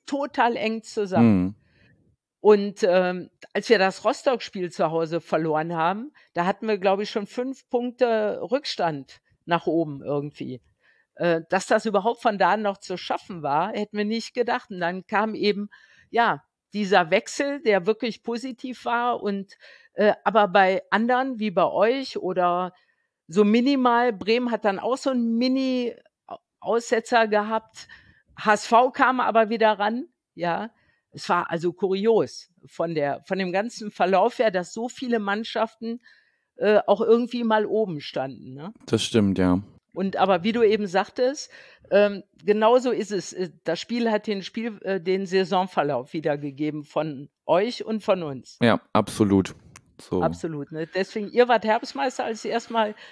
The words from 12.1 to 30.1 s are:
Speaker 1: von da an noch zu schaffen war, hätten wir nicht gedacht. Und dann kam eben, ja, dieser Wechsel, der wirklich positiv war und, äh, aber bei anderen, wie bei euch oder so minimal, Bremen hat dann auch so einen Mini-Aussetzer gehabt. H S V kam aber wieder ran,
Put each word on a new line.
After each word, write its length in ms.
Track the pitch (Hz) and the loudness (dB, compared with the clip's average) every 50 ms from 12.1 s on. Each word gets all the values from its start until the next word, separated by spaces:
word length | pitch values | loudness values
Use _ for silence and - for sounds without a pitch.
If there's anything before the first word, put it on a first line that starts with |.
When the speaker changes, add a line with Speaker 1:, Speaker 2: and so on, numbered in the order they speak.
| 233 - | -2 0
Speaker 1:
von 160 | - 247 208 190 | 0 0 2 2
da 140 | 190 175 | 2 2
an 100 | 190 214 | 2 2
noch 160 | 214 202 196 - | 0 -2 -4 -6
zu 200 | - - 185 175 | -8 -10 -10 -8
schaffen 440 | - - 247 233 - - 202 170 | -6 -6 -6 -6 -6 -10 -12 -8
war, 300 | 147 143 139 151 170 208 | -4 -2 0 0 0 -2
hätten 260 | 220 208 208 208 - 208 | -4 -6 -6 -6 -4 -4
wir 60 | 208 | -4
nicht 280 | 208 220 233 220 - - | -2 -4 -6 -6 -6 -6
gedacht. 340 | 254 233 226 240 247 - - | -4 -2 -2 -4 -4 -6 -10
Und 120 | 208 180 | -8 -4
dann 260 | 175 170 180 185 180 - | -4 -4 -4 -6 -6 -2
kam 260 | 220 196 214 220 214 | -2 0 0 0 -2
eben, 360 | - - 208 202 196 208 208 - - _ _ _ _ _ _ | 0 0 0 0 0 -4 -10 -12 -18 _ _ _ _ _ _
ja, 320 | - 226 233 214 165 143 - _ _ _ _ _ - | 0 0 2 2 0 -2 -6 _ _ _ _ _ -6
dieser 360 | 208 208 185 196 190 180 156 | -4 0 2 4 4 4 4
Wechsel, 520 | 180 - - - - - 294 277 285 285 | 2 0 0 -2 -4 -4 -4 -2 -4 -2
der 260 | - 226 208 190 175 190 | 0 2 2 2 2 0
wirklich 340 | 220 220 - 233 - - | -2 0 -2 -4 -6 -6
positiv 640 | _ - 233 233 233 262 247 - - 254 247 - - | _ -6 -6 -6 -6 -10 -12 -12 -12 -12 -12 -10 -6
war 400 | 240 240 240 240 247 233 - - | -4 -2 0 0 -2 -2 -2 -4
und, 340 | 208 202 196 196 - - _ - - - - _ _ _ | -4 -4 -6 -8 -10 -16 _ -20 -20 -20 -20 _ _ _
äh, 200 | - 202 208 190 - - | 2 2 2 2 2 0
aber 240 | - 196 220 208 196 | 2 4 4 4 6
bei 340 | 175 208 190 185 190 185 - _ | 6 6 6 6 4 0 0 _
anderen, 480 | - 202 226 233 247 247 262 269 262 220 | 0 0 2 2 2 2 0 -2 -4 -4
wie 120 | 214 214 | -4 -2
bei 140 | 175 185 175 | 2 2 2
euch 520 | 135 - - 190 226 254 269 262 - - - | 2 4 4 4 4 2 0 -4 -6 -8 -6
oder 560 | - 175 185 180 180 175 175 180 185 180 - _ _ _ _ _ _ _ _ _ _ - | -6 -4 0 0 2 2 2 0 -2 -4 -8 _ _ _ _ _ _ _ _ _ _ -2
so 160 | 160 190 208 | 2 2 4
minimal, 640 | 202 214 240 240 269 285 269 254 247 233 233 240 247 233 | 4 4 4 4 2 2 2 2 2 4 4 2 0 0
Bremen 380 | 185 185 190 226 240 247 240 | -2 0 0 0 2 0 0
hat 140 | 233 220 - | -2 0 0
dann 120 | 214 196 190 | -2 -2 -2
auch 200 | - 226 247 269 | -2 -4 -4 -2
so 120 | - 285 | -2 -2
einen 280 | 262 247 233 233 226 226 | 0 0 0 0 0 0
Mini-Aussetzer 1900 | 247 262 262 269 262 262 254 254 247 233 - - _ _ _ _ _ - - - _ _ _ _ - 165 208 233 233 - 247 226 226 - 254 233 226 220 | 0 0 0 0 0 0 -2 -2 -2 -4 -6 -10 _ _ _ _ _ -18 -18 -18 _ _ _ _ -4 -2 -2 -2 0 0 -2 -2 0 2 2 2 2 4
gehabt. 600 | 208 208 208 214 226 220 220 _ _ - - - - - _ _ _ _ _ _ _ - | 2 0 0 0 -4 -6 -6 _ _ -20 -20 -20 -20 -20 _ _ _ _ _ _ _ -2
H 160 | - 208 208 | 2 2 2
S 140 | 208 - - | 2 2 4
V 240 | 233 226 254 269 | 6 6 6 4
kam 280 | 254 - 277 240 262 247 | 4 2 2 2 2 2
aber 300 | - - 208 226 220 202 | 0 2 4 2 2 2
wieder 300 | 226 220 220 214 214 190 | 2 2 2 2 2 2
ran, 300 | 202 214 226 247 294 - | 0 -2 -2 -4 -6 -10